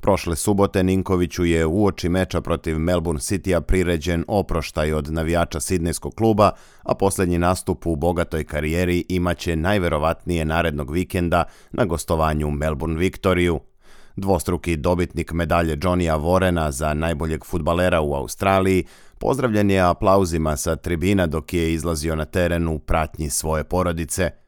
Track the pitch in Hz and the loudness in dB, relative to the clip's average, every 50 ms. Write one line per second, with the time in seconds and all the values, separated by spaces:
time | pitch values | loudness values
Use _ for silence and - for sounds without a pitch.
0 | - - 98 90 - - 85 80 - - 104 98 101 98 - 101 92 92 92 95 | 2 2 2 2 2 -2 -4 -2 0 0 2 4 2 2 2 2 2 2 2 2
1 | 90 - 95 90 90 82 - - 90 85 82 80 82 80 80 101 107 98 87 - | 0 0 0 0 0 0 0 0 2 2 4 2 2 2 2 2 2 2 0 0
2 | - 90 87 92 92 90 - 87 73 - 85 82 - 82 78 78 80 85 90 87 | -2 -2 0 0 0 0 -2 -6 -2 -2 -4 -4 -2 -4 -4 -2 0 0 0 0
3 | 80 87 82 76 - - 104 92 - 95 90 82 78 - 92 92 90 85 87 82 | 0 -2 -4 -4 -4 -4 -4 -4 0 0 0 0 2 2 2 2 2 2 0 -2
4 | 73 87 87 85 82 - - 101 92 - 85 78 76 - - 82 78 78 78 78 | 0 -2 -2 -2 -2 0 0 -2 0 0 -2 -4 -4 -4 -4 -2 -2 0 0 -2
5 | 76 73 78 80 80 80 82 85 85 82 - 82 - - 95 92 82 85 78 - | -2 -4 -4 -4 -2 0 0 0 0 -2 -4 -8 -4 -2 -2 -2 -2 -2 -4 -4
6 | - 71 - - 113 113 110 101 107 95 - - - - - - - - - - | -8 -10 -6 0 2 2 4 6 4 4 4 0 -14 -20 -20 -20 -4 -4 -2 2
7 | - 98 95 - 98 87 87 85 87 87 92 - - - 90 - - 85 85 73 | 2 0 2 2 0 0 2 2 2 2 0 0 0 -4 -4 -4 -2 -4 -4 0
8 | 71 85 90 85 85 - - 78 76 - - 76 73 78 78 85 92 90 87 87 | 0 0 0 0 -2 -2 -4 -6 -6 -4 -4 -4 -2 0 0 0 2 2 2 0
9 | 85 - 92 92 87 87 87 - - 92 85 80 78 90 104 104 87 85 73 76 | 0 -2 -2 0 0 0 -2 -2 -2 -4 -2 0 0 0 0 0 0 0 0 0
10 | 73 80 85 - - - 87 85 80 78 78 82 85 82 76 71 71 64 71 87 | 0 0 -2 -2 -4 -2 -2 0 0 0 0 0 0 0 -2 -4 -6 -4 -2 -4
11 | 92 - - 95 87 85 82 87 80 - - - - - - - - 92 85 80 | -4 -2 -2 -2 0 2 2 0 0 -2 -6 -20 -20 -12 -4 -2 -2 -2 -2 -4
12 | - - 85 80 80 80 78 76 76 76 73 73 73 78 78 69 76 82 80 78 | -2 -2 0 0 2 0 0 0 -2 -2 -2 -2 -2 -2 -2 -2 -4 -4 -2 0
13 | 87 95 - - - 98 90 90 87 87 85 76 - - _ _ _ - - - | -2 -2 -2 -2 0 0 2 2 2 2 0 -2 -4 -10 _ _ _ -20 -20 -20
14 | - - - - 98 95 98 87 - - 90 82 - - 85 80 71 87 90 87 | -20 -14 -10 -6 0 2 2 2 2 -2 -4 -2 -2 -2 -2 0 0 0 2 2
15 | 90 82 - 80 82 - 80 80 85 78 85 85 85 82 78 73 80 92 90 90 | 0 -2 -2 -6 -6 -4 -2 -4 -2 0 2 2 2 0 -2 -2 0 0 0 2
16 | 87 82 78 78 73 82 90 92 92 92 87 87 80 76 69 65 78 76 76 73 | 2 2 0 0 2 2 2 4 4 2 2 2 0 -2 -2 -2 -2 -2 -2 -2
17 | 80 82 85 73 85 80 78 76 - - - 87 78 76 85 87 90 90 87 85 | -2 -2 -2 -2 -2 -4 -4 -6 -6 -6 -4 -4 0 0 0 2 2 2 2 2
18 | 78 73 71 69 65 57 - - - 98 95 98 95 95 95 92 87 - - - | 0 0 -2 -4 -6 -8 -6 -2 0 2 2 4 4 4 2 2 0 -2 -10 -20
19 | - - _ - - - 131 127 131 123 107 104 104 101 98 95 92 90 85 - | -20 -20 _ -4 0 0 0 2 0 0 2 2 4 4 4 4 4 4 2 2
20 | - 101 95 98 98 87 80 85 80 78 76 73 - 87 80 - - 82 87 82 | 4 4 6 6 4 2 0 0 0 0 -2 -2 -2 -2 -2 -2 -2 -4 -4 0
21 | 76 92 101 98 90 82 76 80 78 - - 87 85 82 82 80 76 85 82 76 | 2 2 4 4 2 2 0 -4 -6 -2 -2 0 0 0 0 0 -2 -2 -4 -2
22 | 73 82 80 78 78 - - 95 87 87 85 85 85 82 80 76 - - - 82 | -2 -2 -2 -2 -4 -4 0 0 0 2 2 0 0 -2 -2 -4 -2 0 0 0
23 | 78 76 - - 78 76 - - - 78 78 78 76 - - 90 90 87 85 82 | 0 -2 -4 -6 -6 -4 -4 -4 -4 -2 -4 -4 -4 -2 -2 0 0 0 -2 -4
24 | 82 78 - - 92 82 - - _ | -6 -6 -2 -2 -2 -2 -2 -6 _